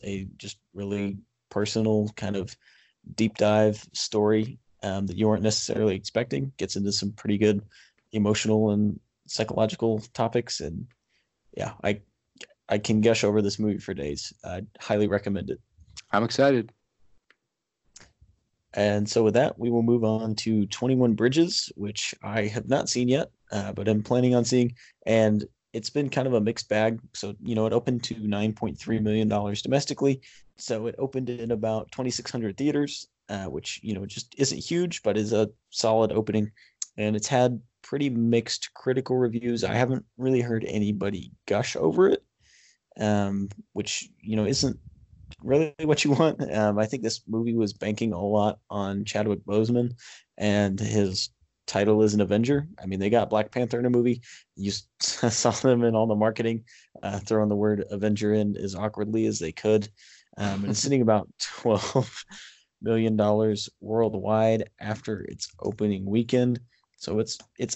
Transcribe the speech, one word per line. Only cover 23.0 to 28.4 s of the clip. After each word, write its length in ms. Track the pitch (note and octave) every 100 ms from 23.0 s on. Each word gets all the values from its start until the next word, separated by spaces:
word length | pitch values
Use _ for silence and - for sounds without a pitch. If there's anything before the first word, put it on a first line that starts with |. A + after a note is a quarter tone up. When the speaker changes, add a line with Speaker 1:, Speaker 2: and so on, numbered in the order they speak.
| B2
Speaker 1:
yet, 220 | C3 - _ _
uh, 200 | G#2 G2+
but 160 | - G2+
I'm 140 | G#2+
planning 320 | G#2+ B2 B2
on 100 | B2
seeing. 300 | A#2 B2+ A#2+ B2 - _ -
And 400 | A2+ A2 G#2+ - _ _
it's 180 | A2+ G#2+
been 180 | D3 C#3+
kind 180 | C3+ C3
of 60 |
a 80 | A#2+
mixed 280 | G#2 A#2 -
bag. 300 | G#2 A2 A#2 -
So, 220 | - G2+ G#2
you 100 | B2+
know, 140 | A2+ A2
it 60 |
opened 300 | A#2 A#2+ B2+ -
to 100 | A#2 G#2+
nine 240 | G2+